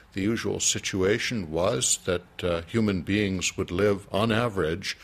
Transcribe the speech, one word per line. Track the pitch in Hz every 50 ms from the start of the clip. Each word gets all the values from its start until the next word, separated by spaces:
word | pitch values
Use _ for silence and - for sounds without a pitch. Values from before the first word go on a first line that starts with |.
| - -
the | - 98
usual | 95 107 117 107 - 98 98 92
situation | - - - 101 - - - 95 92 98 110 117 - - 123 107 87 76
was | 78 82 90 104 123 131 - - - - -
that, | 95 87 87 - - - -
uh, | - 87 85 85
human | 82 - - 113 110 104 98 87
beings | 78 - 98 104 104 95 95 90 - - -
would | - 92 -
live, | 90 90 101 104 101 92 - -
on | 98 95 110 117
average, | 107 113 123 120 98 95 80 78 85 95 98 - - -